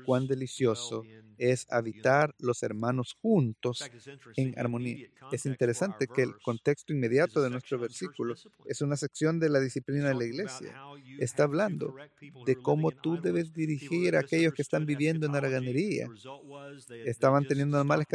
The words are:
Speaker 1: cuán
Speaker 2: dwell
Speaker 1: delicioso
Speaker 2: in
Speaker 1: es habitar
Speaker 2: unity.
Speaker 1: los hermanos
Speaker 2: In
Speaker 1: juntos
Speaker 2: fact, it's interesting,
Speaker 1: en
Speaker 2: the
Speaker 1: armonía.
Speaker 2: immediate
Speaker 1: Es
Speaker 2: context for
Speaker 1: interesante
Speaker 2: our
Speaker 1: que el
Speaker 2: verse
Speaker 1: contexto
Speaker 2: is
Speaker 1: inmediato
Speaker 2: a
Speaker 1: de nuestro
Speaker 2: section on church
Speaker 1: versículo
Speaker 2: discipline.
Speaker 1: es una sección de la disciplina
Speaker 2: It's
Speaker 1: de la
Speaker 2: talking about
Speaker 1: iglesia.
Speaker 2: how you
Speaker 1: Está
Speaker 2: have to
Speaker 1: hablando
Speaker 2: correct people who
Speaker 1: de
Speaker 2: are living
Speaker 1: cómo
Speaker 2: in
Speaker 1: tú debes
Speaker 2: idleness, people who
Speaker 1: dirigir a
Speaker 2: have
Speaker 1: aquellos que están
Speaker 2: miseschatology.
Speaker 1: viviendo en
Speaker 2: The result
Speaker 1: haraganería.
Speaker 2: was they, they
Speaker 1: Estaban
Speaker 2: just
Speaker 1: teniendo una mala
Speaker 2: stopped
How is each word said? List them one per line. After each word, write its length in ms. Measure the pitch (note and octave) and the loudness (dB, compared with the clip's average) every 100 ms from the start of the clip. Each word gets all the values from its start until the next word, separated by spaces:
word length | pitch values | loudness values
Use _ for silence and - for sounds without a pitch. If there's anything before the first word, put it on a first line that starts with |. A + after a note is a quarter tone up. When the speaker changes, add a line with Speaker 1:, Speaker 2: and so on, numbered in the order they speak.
Speaker 1:
cuán 220 | C3 B2+ C3 | 2 2 2
Speaker 2:
dwell 120 | C3 | -2
Speaker 1:
delicioso 640 | C3 - B2+ G#2+ - A2+ | -4 0 2 2 -4 -8
Speaker 2:
in 300 | A2+ A2 A2 G#2+ | -10 -18 -20 -2
Speaker 1:
es 280 | B2 B2+ - | 2 2 0
habitar 600 | B2 A2+ G#2+ B2+ C#3 D3+ | -2 -2 0 4 4 4
Speaker 2:
unity. 160 | - B2 | 0 -2
Speaker 1:
los 160 | A#2+ | -2
hermanos 520 | A2+ G#2+ A#2 B2+ A#2+ | -4 -2 -2 -2 -4
Speaker 2:
In 60 | - | -4
Speaker 1:
juntos 580 | A3 G#3+ A#2+ A2 B2 B2 | 2 4 4 0 -6 -6
Speaker 2:
fact, 140 | C#3+ | -10
it's 120 | A#2+ C#3 | -14 -20
interesting, 400 | C#3 A#2+ A2 C3 | -20 -8 -2 -2
Speaker 1:
en 80 | |
Speaker 2:
the 60 | A#2+ | -2
Speaker 1:
armonía. 320 | B2 A#2 B2 | -4 -4 -6
Speaker 2:
immediate 200 | A#2 B2 | -8 -12
Speaker 1:
Es 80 | _ | _
Speaker 2:
context 220 | - C3+ | -8 -6
for 80 | C#3 | -4
Speaker 1:
interesante 540 | C3 B2 A#2 F3+ A2 C3+ | 0 0 0 -4 -2 -2
Speaker 2:
our 60 | - | 0
Speaker 1:
que 60 | |
el 60 | B2+ | 0
Speaker 2:
verse 120 | - | -2
Speaker 1:
contexto 480 | - A#2 - D3 - | -6 -2 -2 -2 -2
Speaker 2:
is 40 | D3 | -2
Speaker 1:
inmediato 440 | A#2+ B2+ E3+ D#3+ | 2 2 2 2
Speaker 2:
a 40 | |
Speaker 1:
de 60 | C3 | 0
nuestro 280 | B2 - B2+ | -2 -4 -4
Speaker 2:
section 40 | |
on 60 | A#2 | -4
church 120 | - | -6
Speaker 1:
versículo 340 | F3+ - A#2+ | -10 -6 -6
Speaker 2:
discipline. 360 | A#2 - _ - | -6 -14 _ -10
Speaker 1:
es 100 | C#3 | -4
una 160 | C#3+ C#3+ | -2 -2
sección 440 | C#3+ - D#3 E3 | -4 -2 0 2
de 80 | D#3+ | 2
la 100 | C#3+ | 2
disciplina 400 | C3+ C#3 C3+ C#3+ | 2 -2 -4 0
Speaker 2:
It's 80 | C#3+ | 0
Speaker 1:
de 60 | |
la 60 | B2+ | 0
Speaker 2:
talking 200 | A#2 C3 | -2 -4
about 220 | - C3 | -8 -10
Speaker 1:
iglesia. 200 | G2+ - C#3 | -14 -16 -18
Speaker 2:
how 100 | C#3+ | -20
you 200 | C3 C3+ | -18 -6
Speaker 1:
Está 220 | B2 - | -2 2
Speaker 2:
have 60 | D3 | 2
to 20 | |
Speaker 1:
hablando 400 | D3+ G#3 D3 - | 2 0 -2 -6
Speaker 2:
correct 280 | C3 D3 _ | -8 -16 _
people 220 | D3 C3 | -20 -4
who 40 | A#2+ | 0
Speaker 1:
de 60 | |
Speaker 2:
are 40 | B2+ | 2
living 60 | |
Speaker 1:
cómo 260 | C3 D3+ D#3+ | 4 4 2
Speaker 2:
in 80 | C#3 | 0
Speaker 1:
tú 80 | D#3+ E3+ | -2 0
debes 40 | F3 | 0
Speaker 2:
idleness, 240 | F3 E3 | 0 -2
people 120 | D#3+ | -4
who 40 | D#3 | -2
Speaker 1:
dirigir 480 | D3 C#3+ E3+ F3 | -4 -2 0 2
a 40 | D#3+ | 2
Speaker 2:
have 80 | C#3 | 2
Speaker 1:
aquellos 280 | E3 E3 | 2 2
que 80 | D3+ | 2
están 200 | D3+ D3+ | 0 0
Speaker 2:
miseschatology. 160 | D3+ C#3+ | 0 0
Speaker 1:
viviendo 220 | D3+ D#3+ D3+ | 2 0 0
en 60 | |
Speaker 2:
The 80 | C#3+ | 0
result 140 | C#3 | 0
Speaker 1:
haraganería. 540 | C3 B2+ B2+ G3+ D#3 A#2 A2 B2 C#3 | 0 0 0 0 -2 -4 -10 -16 -18
Speaker 2:
was 420 | C#3+ C#3+ C#3+ C#3+ - | -16 -16 -16 -18 -16
they, 160 | A#2 | -8
they 80 | A#2 | -6
Speaker 1:
Estaban 320 | A#2+ C3+ C#3 | 2 4 4
Speaker 2:
just 60 | C#3 | 4
Speaker 1:
teniendo 260 | C#3 C#3+ C#3+ | 0 2 2
una 80 | |
mala 180 | C#3+ D3+ | 2 2
Speaker 2:
stopped 100 | D3+ | 0